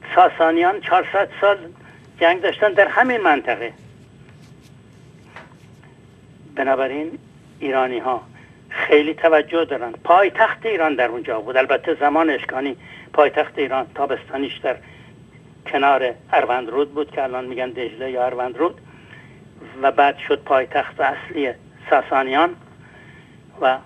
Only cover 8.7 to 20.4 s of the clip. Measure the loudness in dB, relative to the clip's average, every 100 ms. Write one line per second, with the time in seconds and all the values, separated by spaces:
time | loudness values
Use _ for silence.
8.7 | -8 4 4 4 0 4 4 2 -2 -2
9.7 | -4 -8 -10 4 4 4 2 0 0 -4
10.7 | 0 0 2 0 -2 -6 -6 0 0 2
11.7 | 0 -2 0 2 2 0 -2 -4 -6 -6
12.7 | -8 -14 -20 -4 2 2 2 -4 -4 -2
13.7 | -2 -4 -4 -4 -4 -6 -6 -6 -6 -6
14.7 | -6 -10 -20 -20 -20 -20 -20 -20 -20 -6
15.7 | 0 2 2 0 -6 0 0 2 -2 -2
16.7 | -2 -2 -4 -6 -4 -6 -6 -8 -8 -8
17.7 | -6 -10 -8 -8 -2 -2 -2 -8 -2 -4
18.7 | -4 -20 -20 -20 -20 -20 -20 -20 -20 -20
19.7 | -2 0 4 2 2 -4 -4